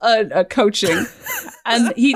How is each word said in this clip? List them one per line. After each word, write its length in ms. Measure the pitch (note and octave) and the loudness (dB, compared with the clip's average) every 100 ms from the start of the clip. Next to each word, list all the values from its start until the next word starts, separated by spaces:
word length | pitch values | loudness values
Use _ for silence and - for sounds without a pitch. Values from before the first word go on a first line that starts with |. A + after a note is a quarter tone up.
a, 260 | A#3 A3+ G#3 | 0 2 0
a 120 | D3 F#3 | -2 -2
coaching. 580 | - G#3+ G#3 F#3 E3 A#3+ - - - - - - | 2 0 2 0 0 -4 -10 -12 -12 -12 -12 -2
And 260 | A#3 A#3 | 0 0
he 200 | A3+ C4 | 2 2